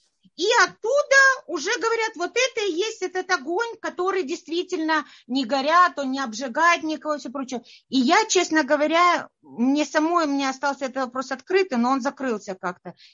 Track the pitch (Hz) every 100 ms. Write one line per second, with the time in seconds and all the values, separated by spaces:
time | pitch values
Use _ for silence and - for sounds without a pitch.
0 | _ _ _ - 392 480 370 - 440 571
1 | 587 539 539 508 - 320 320 466 453 453
2 | 440 320 359 466 523 480 403 320 440 440
3 | 370 370 370 359 262 359 466 427 320 311
4 | 370 392 269 330 - 339 - 349 311 311
5 | 285 - - 262 226 277 277 339 349 349
6 | 269 269 262 214 269 226 339 339 311 311
7 | 302 294 294 277 254 247 - - - 262
8 | 247 392 427 370 349 311 262 294 302 330
9 | 349 320 - _ 143 139 254 285 294 311
10 | 311 349 302 277 269 262 285 269 269 269
11 | 247 254 262 262 - 381 381 233 247 269
12 | 254 - 269 214 - 185 180 180 180 -
13 | -